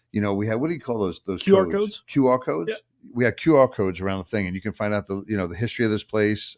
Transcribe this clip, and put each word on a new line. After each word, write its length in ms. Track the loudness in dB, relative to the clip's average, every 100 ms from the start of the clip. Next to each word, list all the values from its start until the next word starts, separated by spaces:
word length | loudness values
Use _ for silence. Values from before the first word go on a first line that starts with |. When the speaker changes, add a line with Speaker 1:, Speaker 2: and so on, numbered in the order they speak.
| _
Speaker 1:
you 80 | -2
know, 140 | 0
we 120 | 0 -2
have, 140 | -2
what 80 | -2
do 60 |
you 60 | -4
call 180 | -6 -4
those, 220 | -4 -4 -6
those 160 | -4
Speaker 2:
Q 140 | 4 4
R 80 |
Speaker 1:
codes? 100 | 4
Speaker 2:
codes? 280 | -2 -4 -6 -4
Speaker 1:
Q 200 | 2 4
R 100 | 2
codes? 320 | 0 -4 -6
Speaker 2:
Yeah. 60 | -8 _ _ -10
Speaker 1:
We 100 | 0
have 120 | 0 2
Q 200 | 4 6
R 120 | 6
codes 320 | 4 -2 -2
around 180 | -4 -4
the 60 |
thing, 220 | -4 -4 -2
and 80 | -4
you 40 |
can 120 | -6
find 200 | -4 -2
out 140 | -2 -4
the, 160 | -6 -4
you 80 | -4
know, 100 | -4
the 80 |
history 300 | -4 -4 0
of 60 | 0
this 100 | 0
place. 540 | -2 0 2 0 -6